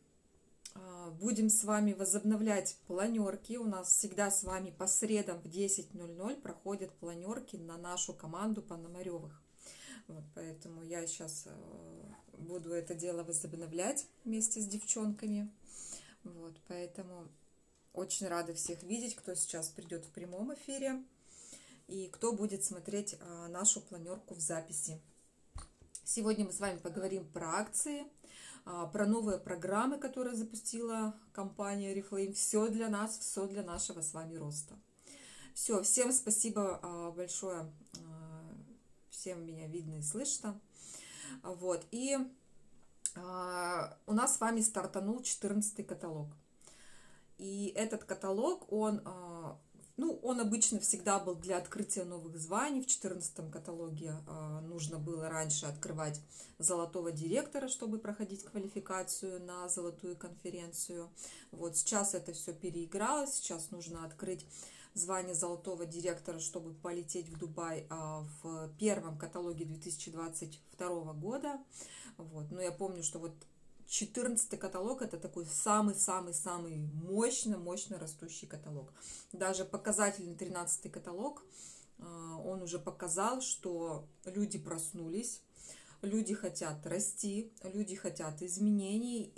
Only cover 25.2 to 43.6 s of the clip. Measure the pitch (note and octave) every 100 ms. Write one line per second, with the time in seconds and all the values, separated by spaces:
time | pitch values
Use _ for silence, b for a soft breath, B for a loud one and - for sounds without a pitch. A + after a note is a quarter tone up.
25.2 | - _ - - - - - - - A#3
26.2 | G#3+ G#3+ F#3+ F#3 G3 F3 E3+ F#3 F#3+ F#3+
27.2 | D#3 E3 E3 F3+ G#3+ - D4+ C#4+ D4 -
28.2 | B B B B F3+ F3 D#3+ G#3 G#3 A3+
29.2 | G#3+ F#3 G#3 F3 F#3 G3+ B3+ C#4+ C4 C4
30.2 | B3 A3+ A3 A3 - A#3 A#3 A3+ G#3+ G#3+
31.2 | - - G3 - G3+ G3+ G3 G3 G3 G3
32.2 | G3 G3+ - G#3+ A3 A3 A3+ G3+ A3 -
33.2 | - G#3 G3 G3+ F3+ F3 - E3+ - D#3+
34.2 | D#3+ E3 D3 D3 - - - _ B B
35.2 | B B B - - G#3 G3+ B3+ B3 B3+
36.2 | G#3+ G#3 A3+ G#3 G3 F3 F3 E3+ E3+ E3
37.2 | F3+ - F#3+ E3+ D#3+ D3+ - E3+ E3 D#3+
38.2 | D#3+ D#3+ D#3+ - - - - - - -
39.2 | F#3 F3 E3 D#3+ D#3 E3+ D#3+ D#3 D3 G#3+
40.2 | C#4+ - G#3+ G3+ - B B B B B
41.2 | B B - F3 F3+ F3 - A#3 C4+ C4+
42.2 | C4 - - - - - - - - F3
43.2 | F3+ F#3 F3+ F3+